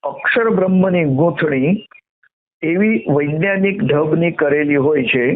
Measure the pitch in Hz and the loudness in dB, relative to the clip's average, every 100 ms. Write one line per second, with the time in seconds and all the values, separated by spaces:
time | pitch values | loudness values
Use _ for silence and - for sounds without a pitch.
0 | 143 143 - 247 226 185 185 185 190 180 | -10 -6 -2 0 0 0 2 2 2 2
1 | 156 131 170 165 160 135 139 208 - - | 0 2 0 0 -2 0 0 -2 -4 -20
2 | _ _ _ _ _ _ 156 175 220 220 | _ _ _ _ _ _ -4 0 0 0
3 | - 143 147 156 190 196 196 196 143 147 | 0 -2 0 -2 -2 0 -2 -2 0 0
4 | 156 160 170 165 147 147 147 143 139 151 | 0 0 0 0 0 2 2 2 2 0
5 | 120 131 120 | 0 0 0